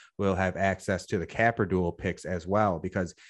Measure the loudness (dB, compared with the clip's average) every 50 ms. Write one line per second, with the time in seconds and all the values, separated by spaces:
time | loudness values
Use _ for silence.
0 | -20 -16 _ -2 0 2 2 2 2 0 0 2 2 0 0 0 -2 -2 -2 -2
1 | -2 -2 -4 -4 -4 -4 0 2 2 2 4 2 0 2 2 0 0 0 -2 -4
2 | -4 -4 -4 -4 -6 -6 -6 -4 -4 0 2 2 4 2 2 -2 -4 -4 -4 -2
3 | -4 -4 -6 _ -20 -20